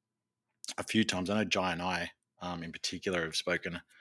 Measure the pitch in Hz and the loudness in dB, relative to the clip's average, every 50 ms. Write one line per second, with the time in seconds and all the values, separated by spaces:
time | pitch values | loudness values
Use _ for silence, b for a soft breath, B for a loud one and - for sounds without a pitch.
0 | _ _ _ _ _ _ _ _ _ _ _ _ - - - - - - - 110 | _ _ _ _ _ _ _ _ _ _ _ _ -12 -10 -8 -6 -2 2 4 4
1 | 107 - 98 92 92 92 104 107 107 87 - 98 92 92 87 87 90 92 90 87 | 4 4 2 0 0 2 2 2 2 2 2 2 2 2 0 0 0 0 0 0
2 | 85 82 - _ _ _ _ - 87 90 87 85 82 82 82 - - - 95 90 | -2 -4 -8 _ _ _ _ -8 -6 -6 -6 -6 -6 -8 -8 -6 -6 -6 -4 -2
3 | - 98 90 87 82 80 78 - - - - - - 90 82 80 - b b b | 0 0 2 2 0 0 -2 -2 0 0 0 0 0 -4 -6 -8 -10 b b b